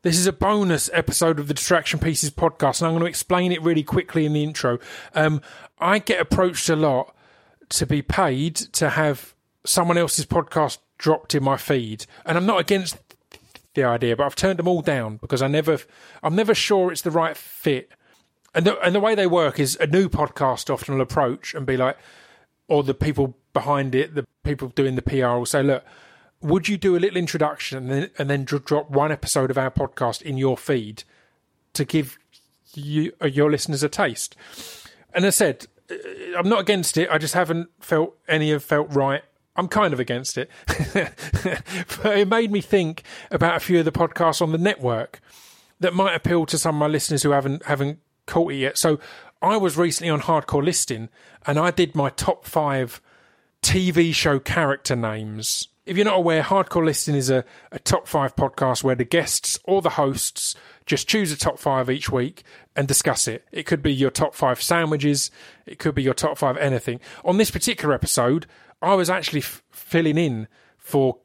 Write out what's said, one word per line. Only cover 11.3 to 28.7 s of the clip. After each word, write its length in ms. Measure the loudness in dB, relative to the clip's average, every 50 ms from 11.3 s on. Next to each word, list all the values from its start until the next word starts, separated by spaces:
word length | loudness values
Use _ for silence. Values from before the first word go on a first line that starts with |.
| -2
in 80 | 0 2
my 120 | 2 0
feed, 520 | 0 0 -2 -2 -2 -2 -4 -10 -12 -12 _ -20 -12 -4
and 100 | -2 0
I'm 120 | 2 2
not 120 | 2 2 0
against 380 | 2 2 0 0 0 -4 -10 -12 _ _ -20 _ _ _ -20 -20 _ _ _ -20 _ _ _
the 80 | 0 2
idea, 320 | 2 2 2 2 0 2
but 100 | 0 0
I've 100 | -2 -2
turned 220 | 0 0 0 0
them 100 | 0 0
all 140 | 0 0 2
down 360 | 0 0 0 0 -2 -6 -8
because 260 | -12 -6 -4 -2 -2 0
I 40 |
never, 300 | 0 0 0 2 2 0 0 -4 _ _ -20 -20 -20 -20 -6 -4
I'm 120 | 0 0
never 200 | 2 2 2 2
sure 360 | 2 2 2 2 2 2 0
it's 120 | -2 -4 -6
the 80 | 0
right 260 | 0 0 0 0 -4
fit. 540 | -8 -16 -18 -20 -2 0 0 0 0 -4 _ -20 _ _ _ _ _ _ _ _ _ _ _ -4
And 100 | 0 2
the, 160 | 2 0 2
and 140 | 0 0 2
the 40 | 2
way 140 | 2 2 2
they 140 | 2 2
work 320 | 2 2 2 2 0 0 0
is 180 | -2 -2 0 -2
a 60 | 0
new 240 | 2 4 2 2 2
podcast 640 | 0 -2 -2 -2 -2 -2 0 0 0 -2 -4 -4 -4
often 220 | -4 -4 -4 -2
will 60 | -2
approach 520 | -2 0 0 0 0 0 -2 -6 -10 -12 -10
and 140 | -6 -4
be 100 | -2 0
like, 180 | 0 0 -2 -2 -6 -16 -20 -20 -20 -20 -20 -20 _ _ _ _ _ _
or 140 | 0 0 0
the 140 | 2 0 -2
people 420 | -2 -2 -2 0 0 -2 -2 -4 _ _ _ _
behind 400 | -4 0 0 0 0 0 0 0
it, 220 | 0 0 0 -4
the 100 | -8 -8 _ _ _
people 280 | -6 -6 -6 -4 -8 -4
doing 260 | -2 0 0 0 0
the 60 | -2 -4
P 180 | -2 0 0
R 160 | 2 2 0
will 80 | 0 -2
say, 160 | 0 0 2
"Look, 220 | 2 2 0 0 -4 -12 -20 -20 -20 -20 -20 _ _ _ _ _
would 260 | 0 0 0 2 2
you 100 | -2 -4
do 200 | 0 2 2 2
a 20 | 2
little 160 | 2 0 0
introduction 640 | -2 -4 -2 0 0 0 -2 -2 -6 -10 -10 -8
and 120 | -8 -6 -4
then, 200 | -2 -4 -4 -4 _
and 120 | -6 -2 -2
then 140 | -2 -2 -2
dro-, 160 | -4 -4 -6
drop 300 | -2 0